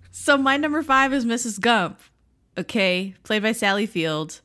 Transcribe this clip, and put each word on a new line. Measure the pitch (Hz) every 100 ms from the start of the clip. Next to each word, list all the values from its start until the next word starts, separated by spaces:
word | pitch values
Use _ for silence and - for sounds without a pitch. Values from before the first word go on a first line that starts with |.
| -
So | - - 277
my | 269 277
number | 302 302
five | 285 269 269
is | 277
Missus | 233 233 240 196
Gump, | 233 226 165 - - _ _ _ _ -
okay, | - 226 190 180 196 185
played | - 214
by | 214
Sally | 220 202 202 208
Field. | 175 160 151 156 -